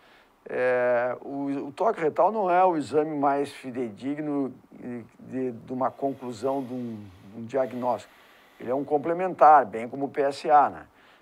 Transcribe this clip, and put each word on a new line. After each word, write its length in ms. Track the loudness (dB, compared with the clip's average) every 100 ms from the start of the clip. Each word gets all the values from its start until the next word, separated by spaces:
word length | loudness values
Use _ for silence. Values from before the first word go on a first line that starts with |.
| _ -20 _ _ -8
É, 680 | -2 0 2 2 2 0 -4
o, 480 | -8 -6 -4 -4 -6
o 40 |
toque 260 | -2 -2 0
retal 320 | 0 2 2
não 180 | 2 2
é 140 | 4
o 140 | 4 4
exame 360 | 0 0 0
mais 380 | 0 0 0 -2
fidedigno 1000 | -8 -10 -6 -6 -6 -8 -6 -4 -2 -4 -6 _
de, 320 | -16 -12 -12 -14 -20
de, 320 | -10 -6 -6
de 220 | -6 -10
uma 180 | -4 -4
conclusão 720 | -2 -6 -6 -10 -6 -4 -4
de 100 | -6
um, 320 | -8 -8 -10 -14 -20 -20 -16
um 80 |
diagnóstico. 720 | -6 -4 -4 -4 -4 -4 -6 -20 -20 -20 _ -14
Ele 140 | -6
é 20 |
um 120 | -4 -2
complementar, 800 | -2 0 -2 -2 6 10 10 6
bem 240 | -4 -8
como 160 | -6 -6
o 40 |
P 120 | -2
S 280 | -2 -2 4
A, 200 | 6 6
né? 160 | 0 -16 _ -20 _